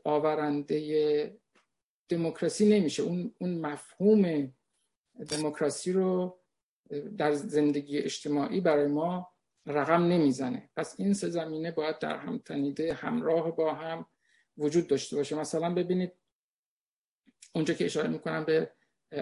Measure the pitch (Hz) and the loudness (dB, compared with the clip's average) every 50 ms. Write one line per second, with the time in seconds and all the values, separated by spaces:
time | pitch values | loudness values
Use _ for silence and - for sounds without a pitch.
0 | - 151 151 147 151 156 151 156 151 147 147 147 143 - 156 151 156 151 156 151 | -2 0 2 2 2 2 2 0 0 0 -2 -2 -2 -2 -4 -4 -2 0 0 2
1 | 151 151 147 147 151 - 196 - _ _ _ _ _ _ _ _ _ _ _ _ | 2 4 2 2 0 -2 -8 -16 _ _ _ _ _ _ _ _ _ _ _ _
2 | _ _ 175 170 165 165 160 - 175 160 - - 208 208 214 208 175 143 - - | _ _ -2 0 0 -2 -2 -2 -2 -2 2 4 6 6 6 6 4 2 0 -2
3 | - 170 175 180 175 - - _ 180 180 175 165 156 147 147 143 - - - _ | -2 -2 -2 -2 -4 -6 -8 _ -6 -4 -4 -4 -4 -6 -6 -8 -12 -18 -6 _
4 | 185 208 220 208 190 170 160 147 139 131 - _ _ _ _ _ _ _ _ _ | 4 6 8 8 6 4 4 0 -2 -4 -8 _ _ _ _ _ _ _ _ _
5 | _ _ _ - 147 151 - 151 156 151 147 - 160 143 135 - - 180 185 190 | _ _ _ -16 -10 -6 -4 -2 -2 -2 -2 0 -2 -2 -2 -2 -4 -2 0 2
6 | 185 185 185 180 180 180 - - _ _ _ _ _ _ _ _ _ _ 147 147 | 2 2 2 0 -2 -2 -6 -12 _ _ _ _ _ _ _ _ _ _ -10 -10
7 | 147 - - - 151 151 151 143 139 139 143 151 147 147 143 147 143 143 143 147 | -8 -8 -4 -2 0 0 0 0 -2 -2 0 2 2 4 2 0 -4 -4 -4 -4
8 | - - - - - 151 147 143 143 - - 190 175 170 147 147 143 143 143 147 | -4 -4 -6 -6 -4 -2 -2 0 0 0 -2 0 2 4 4 4 2 2 2 0
9 | 165 175 180 180 180 - _ _ _ _ _ _ _ 151 143 147 139 156 165 175 | 0 -2 -2 -4 -6 -10 _ _ _ _ _ _ _ -4 -2 -2 2 4 4 4
10 | 175 170 180 175 151 139 123 135 135 123 127 104 - - _ 160 160 - - - | 4 4 4 4 4 4 2 0 -2 -4 -6 -6 -10 -10 _ -8 -8 -8 -6 -2
11 | 190 196 202 196 180 170 170 170 160 160 156 156 160 170 165 160 151 156 160 - | 0 0 2 2 0 -2 -4 -4 -4 -4 -6 -6 -6 -4 -4 -2 -2 -2 -4 -4
12 | 156 151 156 156 - 185 - - - - 156 143 139 143 139 - 156 165 - - | -4 -4 -4 -6 -6 -6 -8 -8 -8 -6 -4 -2 -2 -2 -2 -2 -2 -2 -4 -4
13 | 151 151 - - - 160 165 165 160 165 165 - 160 156 143 147 160 160 165 165 | -4 -4 -2 0 0 2 2 2 2 0 -2 0 0 0 -2 -4 -6 -8 -8 -8
14 | 165 - _ _ _ _ _ _ _ _ _ - 147 147 147 175 160 - 143 127 | -10 -14 _ _ _ _ _ _ _ _ _ -2 -2 2 2 2 2 2 0 0
15 | - - - 147 139 - 151 156 151 - - 160 165 175 175 180 175 175 180 185 | 0 -2 -4 -4 -2 -2 -2 -4 -4 -2 -2 -2 0 0 0 0 0 0 0 0
16 | 180 180 - _ _ _ _ _ _ _ _ _ _ _ _ _ _ _ _ _ | 0 -2 -6 _ _ _ _ _ _ _ _ _ _ _ _ _ _ _ _ _
17 | _ _ _ _ _ _ _ _ - - _ 170 156 156 165 - 165 - - 151 | _ _ _ _ _ _ _ _ -20 -6 _ -2 0 0 0 0 -2 -2 -2 -2
18 | 156 160 160 156 - 165 160 160 156 160 156 160 165 - - _ _ _ _ _ | -2 -2 -4 -4 -4 -4 -4 -4 -2 0 2 2 0 -2 -6 _ _ _ _ _
19 | _ _ 156 143 | _ _ -10 -8